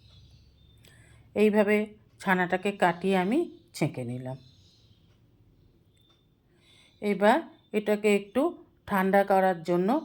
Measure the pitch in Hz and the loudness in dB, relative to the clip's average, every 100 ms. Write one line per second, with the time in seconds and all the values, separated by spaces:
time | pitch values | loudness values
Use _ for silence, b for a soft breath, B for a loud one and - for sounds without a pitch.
0 | - - - - _ _ _ _ b b | -20 -20 -20 -20 _ _ _ _ b b
1 | b b b 208 214 208 202 208 214 - | b b b 2 4 4 2 2 -2 -10
2 | _ - 196 180 175 190 202 202 180 175 | _ -8 0 0 0 -2 -4 0 0 0
3 | 190 190 180 294 339 - _ - 156 143 | 0 0 0 -2 -4 -10 _ -6 -4 -4
4 | 120 123 131 131 - _ _ _ _ _ | -10 -10 -10 -14 -18 _ _ _ _ _
5 | _ _ _ _ _ _ _ _ _ _ | _ _ _ _ _ _ _ _ _ _
6 | _ _ _ _ _ b b b b b | _ _ _ _ _ b b b b b
7 | 208 190 208 294 - - _ 208 208 208 | -4 2 2 2 -2 -18 _ -6 -2 0
8 | 208 202 202 254 330 - - _ - 202 | 0 0 -2 -4 -4 -6 -20 _ -6 -2
9 | 190 202 196 190 190 175 160 175 190 302 | 2 2 4 2 2 -2 -2 -2 0 -2